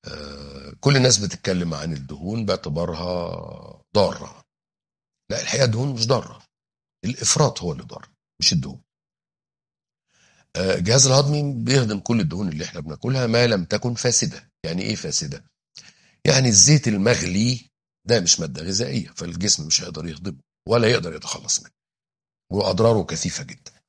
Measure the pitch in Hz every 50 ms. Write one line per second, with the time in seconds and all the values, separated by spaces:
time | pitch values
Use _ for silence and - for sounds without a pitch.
0 | _ - 71 73 73 71 71 - 71 71 - - 69 71 - _ - 139 143 135
1 | 123 123 117 104 101 90 - - _ 101 92 90 87 85 80 71 69 82 80 71
2 | 67 67 78 69 78 92 107 117 110 98 95 92 - 82 71 82 85 85 85 78
3 | 87 90 90 90 85 85 - 50 50 - - - - - - _ _ _ _ 104
4 | 98 87 - - - - - - _ _ _ _ _ _ _ _ _ _ _ _
5 | _ _ _ _ _ _ 101 117 - - - 139 135 117 107 113 131 143 131 117
6 | 110 117 135 117 - - - - _ _ _ _ _ _ _ _ _ _ _ _
7 | - 101 127 - 117 - - 160 156 131 - - 90 87 73 65 - - - -
8 | - _ _ _ _ _ _ _ - - - 165 - - - - _ _ _ _
9 | _ _ _ _ _ _ _ _ _ _ _ _ _ _ _ _ _ _ _ _
10 | _ _ _ _ _ _ _ _ _ _ _ 82 92 95 92 - 85 98 113 131
11 | - 127 127 139 139 143 147 147 147 143 135 120 113 117 131 139 123 107 107 98
12 | - - 123 113 98 78 82 90 104 92 76 76 87 - - 87 73 78 76 -
13 | - 117 131 131 127 117 113 117 123 120 113 98 87 - - 104 - 123 120 -
14 | - 123 117 - - 92 - - - _ _ _ - 80 82 90 98 107 107 85
15 | - 78 - - 80 71 71 - _ _ _ _ _ _ _ - - - _ _
16 | _ _ _ _ _ - - 131 131 123 107 98 - 123 151 147 - 123 107 98
17 | 95 117 123 95 90 90 90 98 110 123 127 117 - _ _ _ _ _ _ _
18 | _ 87 117 113 90 82 - - 85 71 64 67 80 90 95 101 120 135 135 120
19 | 87 - - - 90 85 85 85 92 104 - - 76 78 - - 92 90 87 82
20 | 82 85 78 76 87 98 78 - _ _ _ _ _ - 110 120 113 110 123 110
21 | 85 87 78 76 - - - - - - - - - - _ _ _ _ _ _
22 | _ _ _ _ _ _ _ _ _ _ 92 101 98 95 95 92 113 117 117 107
23 | 85 - 80 80 - 87 - - 71 - - - _ - _ _ _